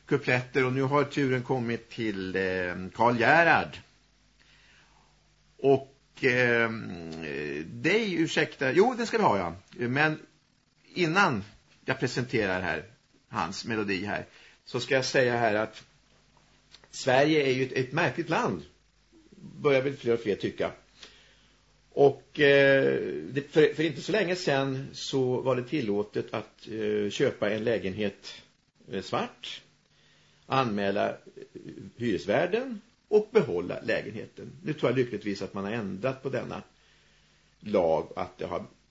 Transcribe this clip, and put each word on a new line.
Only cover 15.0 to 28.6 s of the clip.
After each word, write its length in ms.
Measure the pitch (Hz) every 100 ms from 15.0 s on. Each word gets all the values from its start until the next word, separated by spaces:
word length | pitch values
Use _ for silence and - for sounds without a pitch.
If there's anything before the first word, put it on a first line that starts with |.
säga 320 | 131 143 123 120
här 180 | 117
att 300 | 104 107 - - _ _ _ _ _ _ _ _ - _
Sverige 560 | - 131 127 147 156 135
är 60 |
ju 140 | 127 131
ett, 60 |
ett 200 | 135 127
märkligt 360 | 147 160 143 156
land, 340 | 185 214 87 - _ _ _ _ _ _ - - -
börjar 220 | 143 131
väl 140 | 139 131
fler 180 | 120
och 60 | 117
fler 160 | 107 95
tycka. 360 | 104 - 85 - _ _ - - _ _ _ _ _ _ _
Och, 460 | - 139 135 - -
eh, 600 | 143 139 139 135 135 131 98 73 80
det, 220 | 135 -
för, 220 | 160 147
för 80 | -
inte 180 | 160 143
så 120 | -
länge 240 | 208 175 180
sedan 520 | - 139 139 131 135
så 480 | - - 139 127 123
var 160 | 131 123
det 80 |
tillåtet 680 | 123 156 110 101 104 123 110
att, 340 | 113 - _ -
eh, 420 | 110 107 104 104
köpa 400 | 101 131 - 104
en 140 | 110
lägenhet, 760 | 117 107 95 98 101 - - - - _